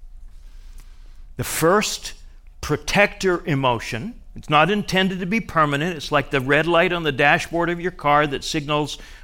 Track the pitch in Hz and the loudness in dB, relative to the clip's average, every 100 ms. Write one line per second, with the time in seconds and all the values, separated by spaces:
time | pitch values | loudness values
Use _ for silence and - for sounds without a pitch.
0 | - - - - - - - - - - | -18 -18 -18 -18 -20 -18 -18 -18 -18 -20
1 | - - - - - - 160 208 214 - | -20 -20 -14 -10 -8 0 4 4 2 -4
2 | - - - - - - - 147 - 190 | -10 -14 -18 -20 -20 -10 -4 -4 0 2
3 | 202 - 190 175 - 139 131 117 - 113 | 2 2 0 0 0 0 2 0 -4 -8
4 | 196 - - 113 - 151 160 208 - 180 | -8 -12 -16 -14 2 4 4 2 0 0
5 | 190 185 175 220 - 165 151 143 175 160 | 0 -2 -2 -2 0 2 2 2 -2 -6
6 | - 147 135 139 127 143 160 170 180 175 | -2 0 0 0 2 2 4 4 2 0
7 | 156 131 147 147 - 165 170 170 175 - | -2 2 4 4 0 -2 -2 -2 -6 -2
8 | 147 147 151 135 - 160 143 151 143 - | 2 4 2 -2 -4 -4 -2 -2 -2 -8
9 | - - | -16 -20